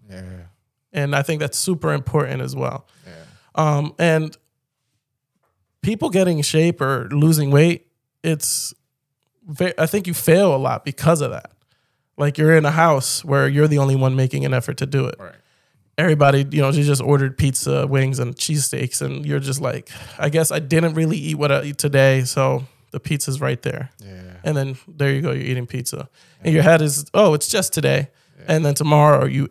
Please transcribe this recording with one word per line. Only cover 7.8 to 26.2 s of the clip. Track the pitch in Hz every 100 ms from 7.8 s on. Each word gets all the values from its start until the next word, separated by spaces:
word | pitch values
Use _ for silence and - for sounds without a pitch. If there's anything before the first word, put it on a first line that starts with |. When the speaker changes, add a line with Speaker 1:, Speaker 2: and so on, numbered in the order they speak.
| _ _ _ _
Speaker 2:
it's | 165 156 - - - - _ _ _ _ _ _ 185
ve-, | 143 180 -
I | 160
think | 208 180
you |
fail | 170 - 170 196
a | 135
lot | 131 113
because | - - 151 170
of | 131
that. | - - _ _ _ _ _ _ -
Like, | 143 143
you're | 156 160
in |
a | 147
house | 156 165 139 - -
where | 165 139 135
you're | 143 156
the | 147
only | 139 135
one | 131 131
making | 131 139
an | 139
effort | 131 - -
to | 135
do | 139 131
it. | -
Speaker 1:
Right. | 92 - _ _ _ _ _ -
Speaker 2:
Everybody, | 170 151 139 139 139
you | 147
know, | 135
she | 147
just | 147 135
ordered | 127 143 135 131
pizza, | 139 127 139 139 139
wings, | 135 135 131
and | 123
cheesesteaks, | 131 - 151 135 - 127 -
and | 135 135 147
you're | 143
just | 139 135
like, | 135 127 - - - -
"I | 147
guess | 160 156
I | 160
didn't | 143 165 165
really | 156 160 156
eat | 147 151
what | 147
I | 139
eat | 143 143
today, | 147 139 135 131
so | 127 - 135 135 135 _ _
the | -
pizza's | - 147 - 135
right | 135 127
there." | - - 131 _
Speaker 1:
Yeah. | 101 92 92 90
Speaker 2:
And | - 151
then | 135 131 -
there | 156 139
you | 139
go, | 147
you're | 135
eating | 135 127 120
pizza. | 127 127 -
Speaker 1:
Yeah. | - _